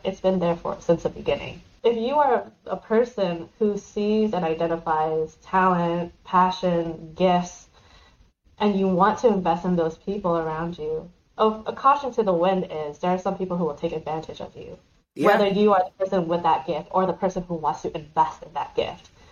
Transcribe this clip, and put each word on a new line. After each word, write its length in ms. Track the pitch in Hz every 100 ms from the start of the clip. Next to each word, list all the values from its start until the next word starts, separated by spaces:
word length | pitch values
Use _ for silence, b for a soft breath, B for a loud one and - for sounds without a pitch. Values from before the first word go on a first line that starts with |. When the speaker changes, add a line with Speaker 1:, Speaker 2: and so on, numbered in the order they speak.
Speaker 1:
It's 160 | 190 185
been 200 | 190 190
there 180 | 170 170
for, 180 | - -
since 220 | - 165
the 60 | -
beginning. 520 | - - 143 127 - - _
If 140 | 233 233
you 200 | 233 294
are 240 | 277 220 202 - -
a 100 | 185
person 720 | - 220 247 - 185 170 170 -
who 200 | 214 202
sees 560 | - 208 208 214 214
and 100 | 190
identifies 920 | 160 160 170 165 165 156 160 160 156 -
talent, 680 | - 190 185 175 170 170 170 - -
passion, 880 | 180 185 - 180 170 165 160 160 156
gifts, 520 | 185 180 180 - - b b b b b _ _ _ -
and 180 | 214 190
you 120 | 190
want 300 | 175 202 -
to 80 | 247
invest 340 | 196 175 175
in 140 | 185 175
those 200 | 160 -
people 400 | - 208 190 170
around 400 | 160 156 170 175
you, 320 | 151 156 175 - _ -
a, 80 | 220 214 -
a 60 |
caution 380 | 220 269 285 269 240
to 80 |
the 100 | 190
wind 340 | 170 185 190 175
is 300 | 160 147 147
there 120 | 180
are 60 | 185
some 200 | 196 185
people 180 | 185 175
who 80 |
will 120 | 160 139
take 180 | 165
advantage 480 | 160 156 156 156 147
of 120 | - -
you. 200 | - - _ _ _ -
Speaker 2:
Yeah. 120 | 165
Speaker 1:
Whether 200 | 214 202
you 240 | 196 208
are 120 | 190 185
the 180 | - 190
person 220 | 196 165
with 160 | 175
that 240 | 170 - -
gift 220 | 156 -
or 140 | 185 185
the 80 |
person 300 | 170 190 185
who 120 | 175 165
wants 280 | 151 -
to 120 | 156 170
invest 480 | 151 - 147 -
in 60 | - -
that 200 | - -
gift. 340 | - - - B B